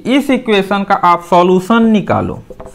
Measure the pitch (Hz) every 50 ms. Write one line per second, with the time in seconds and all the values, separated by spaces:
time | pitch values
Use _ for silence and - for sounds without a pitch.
0 | - 220 262 285 285 - 254 226 - 226 208 196 190 196 208 196 196 - 196 -
1 | - 175 170 170 170 - 190 175 180 185 185 185 185 - 226 233 226 226 214 196
2 | - - 110 101 90 90 - - - - - - - -